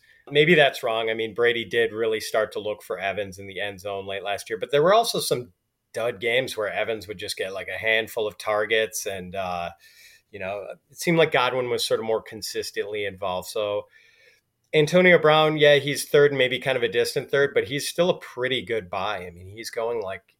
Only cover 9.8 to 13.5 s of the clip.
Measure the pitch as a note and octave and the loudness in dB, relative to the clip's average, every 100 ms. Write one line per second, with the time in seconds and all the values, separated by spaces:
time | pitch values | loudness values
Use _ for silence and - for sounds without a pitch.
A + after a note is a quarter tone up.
9.8 | _ _ - _ _ - F#2+ G2+ - - | _ _ -20 _ _ -12 -8 -8 -10 -16
10.8 | _ - F3 E3 D#3 C#3+ B2 B2+ B2 A#2 | _ -6 2 4 4 4 2 0 -2 -2
11.8 | - A#2+ A2+ A2 - A2 - A2+ - A2 | 0 -2 0 -2 -2 -12 -8 -8 -6 -6
12.8 | G2+ G#2+ G2+ F#2 G2 F#2 F2+ | -6 -6 -6 -6 -4 -4 -6